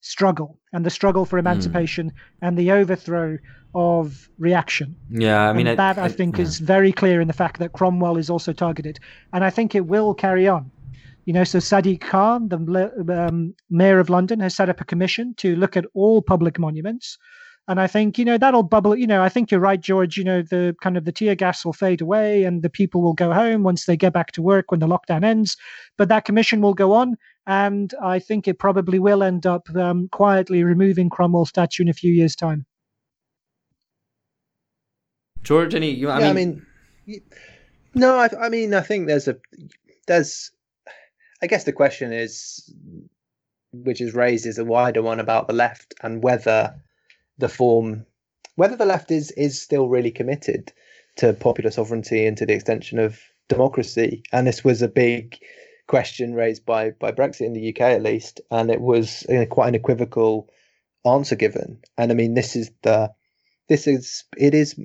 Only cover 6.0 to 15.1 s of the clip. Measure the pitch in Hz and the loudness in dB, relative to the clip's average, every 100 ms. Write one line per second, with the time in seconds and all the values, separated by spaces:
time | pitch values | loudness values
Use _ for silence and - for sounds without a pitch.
6 | 180 - 180 170 170 156 156 190 196 190 | -4 -2 -4 0 -4 -4 2 4 4 4
7 | 196 175 165 160 170 - 170 - 185 180 | 2 2 0 -2 -4 -4 -10 -2 0 2
8 | 175 170 156 170 - 156 170 160 151 156 | 0 -2 -2 -4 -4 -4 -4 -4 -10 -14
9 | - - _ 185 190 180 226 208 170 202 | -20 -20 _ -2 0 0 0 0 0 0
10 | 214 208 196 185 190 180 135 _ - - | 2 0 0 2 4 2 -2 _ -20 -20
11 | - - - 175 180 185 - 196 185 185 | -20 -16 -2 0 2 0 2 2 2 0
12 | - 196 208 240 226 170 165 185 190 254 | -2 2 2 2 -2 -4 -2 -2 -2 -4
13 | 170 180 170 165 165 - _ 170 190 190 | -4 -2 -2 -2 -4 -8 _ 2 6 6
14 | 170 175 185 226 190 - 190 180 147 175 | 4 2 2 0 -2 0 -2 -2 -4 -2
15 | 185 | -2